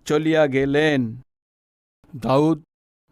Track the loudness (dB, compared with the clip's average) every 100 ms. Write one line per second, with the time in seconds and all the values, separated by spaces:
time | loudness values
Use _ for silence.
0 | -4 -2 0 2 2 0 0 0 0 0
1 | -2 -8 -18 _ _ _ _ _ _ _
2 | _ -8 -2 2 2 -2 -6 _ _ _
3 | _